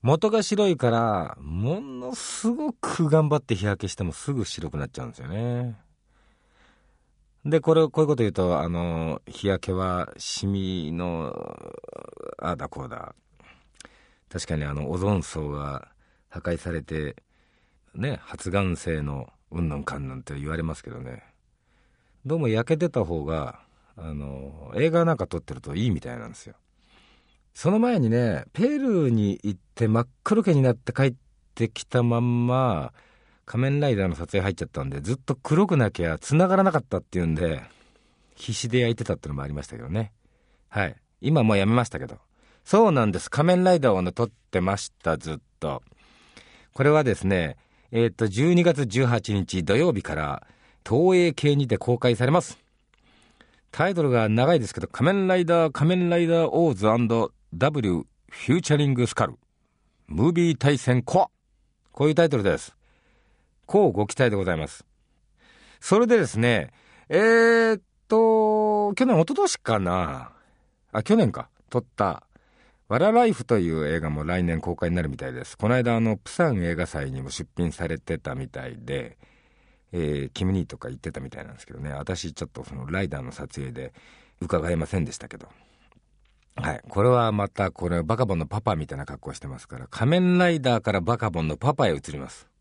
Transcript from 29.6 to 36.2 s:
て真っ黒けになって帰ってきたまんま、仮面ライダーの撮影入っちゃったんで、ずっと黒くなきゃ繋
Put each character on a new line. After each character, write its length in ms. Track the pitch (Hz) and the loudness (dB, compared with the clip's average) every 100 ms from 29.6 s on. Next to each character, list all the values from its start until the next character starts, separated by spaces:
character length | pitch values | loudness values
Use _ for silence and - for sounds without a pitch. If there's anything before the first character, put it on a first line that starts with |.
| _ - | _ -2
て 140 | 113 | 2
真 120 | 110 | 2
っ 60 | 120 _ | 0 _
黒 180 | - 214 | 0 2
け 120 | 208 | 4
に 80 | 147 | 4
な 100 | 131 | 4
っ 40 | 117 | 2
て 180 | - | -4
帰 100 | - 135 | 0 0
っ 60 | 123 _ _ _ | 0 _ _ _
て 140 | - 113 | -4 -4
き 160 | - | -4
た 180 | - 127 | -2 0
ま 180 | 120 117 | 2 2
ん 280 | 120 120 120 | 2 0 0
ま、 460 | 127 127 87 64 _ _ _ _ _ - | 2 0 0 -4 _ _ _ _ _ -8
仮 180 | 117 | -2
面 180 | 131 143 | 0 0
ラ 80 | 147 | 0
イ 80 | 107 | 2
ダ 80 | 92 | 0
ー 20 | |
の 80 | 78 | -2
撮 100 | 82 | -2
影 140 | 98 | -2
入 120 | 95 | -2
っ 20 | 87 | -4
ち 60 | |
ゃ 40 | 80 | -8
っ 0 | |
た 140 | 78 | -6
ん 60 | 67 | -6
で、 120 | 69 | -6
ず 140 | 76 131 | -6 -6
っ 20 | |
と 180 | - 139 | -4 -6
黒 320 | - 156 202 | 0 2 4
く 80 | 160 | 4
な 160 | 107 | 2
き 160 | - 85 | 0 -4
ゃ 100 | |
繋 300 | 80 | -4